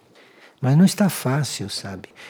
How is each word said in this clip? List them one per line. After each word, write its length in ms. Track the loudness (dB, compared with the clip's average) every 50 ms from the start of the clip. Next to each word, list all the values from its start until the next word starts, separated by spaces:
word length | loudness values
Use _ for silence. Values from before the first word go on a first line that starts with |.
| _ _ _ _ _ _ _ _ _ -20 _ _
Mas 140 | 0 2 4
não 100 | 6 6
está 240 | 4 4 2 0 0
fácil, 600 | 0 -2 -4 -2 -2 -2 -2 -4 -6 -8 -10 -10
sabe? 400 | -10 -10 -12 -12 -14 -14 -16 -20 _ -20 -20 -20